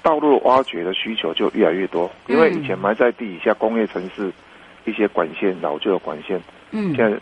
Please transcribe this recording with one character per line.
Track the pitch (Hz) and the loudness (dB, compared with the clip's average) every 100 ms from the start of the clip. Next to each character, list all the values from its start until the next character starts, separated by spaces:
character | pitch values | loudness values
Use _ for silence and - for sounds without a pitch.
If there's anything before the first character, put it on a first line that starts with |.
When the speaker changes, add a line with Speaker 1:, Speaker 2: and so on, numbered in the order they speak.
Speaker 1:
道 | 170 151 | 0 2
路 | 151 131 | 4 4
挖 | - 131 | 6 4
掘 | 131 85 | 2 -4
的 | 87 | -4
需 | 95 110 | -4 -6
求 | 110 82 | -4 -4
就 | 82 104 | -2 -2
越 | 104 | 2
来 | 87 | 2
越 | 90 92 | 2 -2
多， | 87 90 - - | -2 -4 -6 -2
Speaker 2:
嗯。 | |
Speaker 1:
因 | 139 | 2
为 | 160 | 4
以 | 165 139 | 2 -4
前 | 92 | -2
埋 | 101 | 0
在 | 113 123 | 2 2
地 | - 113 | 0 -8
底 | 85 | -4
下 | - | -2
工 | 104 110 113 | 0 0 0
业 | 107 | -2
城 | 98 92 | -4 -8
市 | - 98 - - - - - | -6 -8 -8 -18 -20 -20 -12
一 | - | -6
些 | 110 104 | -2 0
管 | - 80 | 0 -4
线， | 76 101 90 | -2 -2 -2
老 | 80 76 | -4 -4
旧 | 110 | -2
的 | 90 | -2
管 | - 76 | -4 -10
线， | - 92 - - - | -6 -8 -8 -20 -10
Speaker 2:
嗯。 | 214 196 | -6 -2
Speaker 1:
现 | 131 113 | 0 0
在 | 104 | 0